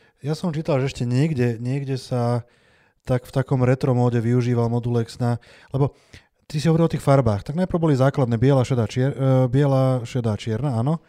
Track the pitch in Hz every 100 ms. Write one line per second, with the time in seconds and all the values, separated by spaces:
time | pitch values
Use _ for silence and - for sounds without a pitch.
0 | _ _ 131 156 185 151 160 139 135 -
1 | 120 123 160 135 123 113 120 139 135 131
2 | - 123 120 120 - _ _ _ _ _
3 | - 127 - 139 127 131 123 131 139 123
4 | 123 120 113 123 120 120 117 120 120 120
5 | 113 - 120 120 - - - 135 139 -
6 | _ - _ _ - 151 143 160 165 151
7 | - 139 117 101 - 147 185 180 165 135
8 | 131 139 123 117 127 139 117 127 107 -
9 | 131 143 135 131 127 127 143 135 131 127
10 | 117 127 113 101 - 110 139 113 123 160